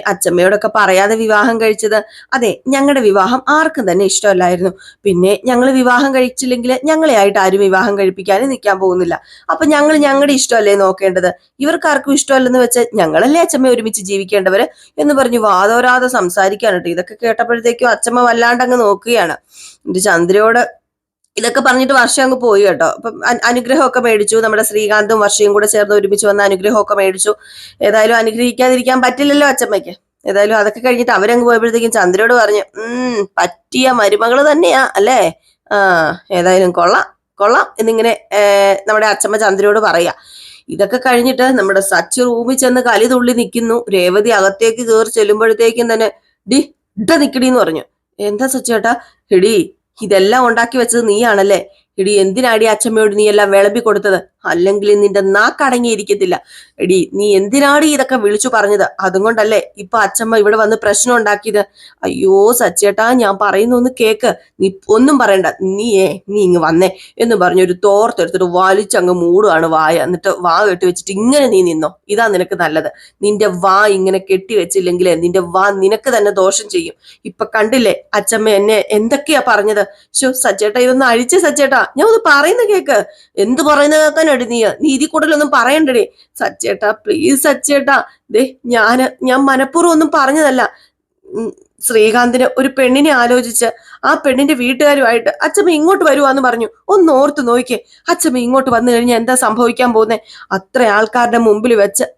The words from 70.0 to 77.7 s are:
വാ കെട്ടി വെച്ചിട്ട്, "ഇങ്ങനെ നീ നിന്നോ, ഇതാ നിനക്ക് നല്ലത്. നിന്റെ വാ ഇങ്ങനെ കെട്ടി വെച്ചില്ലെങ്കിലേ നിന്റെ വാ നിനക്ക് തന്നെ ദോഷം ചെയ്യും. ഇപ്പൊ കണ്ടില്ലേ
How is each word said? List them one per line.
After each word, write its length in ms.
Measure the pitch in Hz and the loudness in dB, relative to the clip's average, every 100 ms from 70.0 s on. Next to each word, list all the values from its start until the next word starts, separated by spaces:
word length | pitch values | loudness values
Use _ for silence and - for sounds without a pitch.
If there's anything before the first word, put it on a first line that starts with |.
| 165 180 196 - | -2 -4 -4 -4
വാ 160 | 175 165 208 | -2 0 0
കെട്ടി 200 | 180 185 | 0 -2
വെച്ചിട്ട്, 260 | 175 - | -4 -8
"ഇങ്ങനെ 360 | 196 226 294 262 | -4 0 2 2
നീ 140 | 196 | 2
നിന്നോ, 300 | 180 160 156 - - | 2 0 -6 -8 -8
ഇതാ 180 | 208 226 | -2 0
നിനക്ക് 300 | 190 180 185 | 0 -2 -4
നല്ലത്. 300 | 170 156 151 - - - | -2 -2 -6 -10 -20 -6
നിന്റെ 280 | 208 208 208 180 | -4 0 -2 0
വാ 220 | 190 190 214 | 0 2 2
ഇങ്ങനെ 320 | 196 190 190 | 2 0 -2
കെട്ടി 340 | 190 190 190 214 | -2 -4 -2 -4
വെച്ചില്ലെങ്കിലേ 600 | 170 196 180 175 185 165 | -2 -2 -2 0 0 0
നിന്റെ 280 | 175 185 175 | 0 -2 -2
വാ 200 | 180 202 | 0 0
നിനക്ക് 400 | 196 190 220 262 | 0 0 0 -2
തന്നെ 220 | 240 208 | 0 0
ദോഷം 380 | 190 190 196 208 | 0 0 -2 -4
ചെയ്യും. 260 | 185 165 - - - 208 | -6 -8 -12 -20 -20 -16
ഇപ്പൊ 200 | - 220 | -10 -6
കണ്ടില്ലേ 500 | 220 214 | -2 0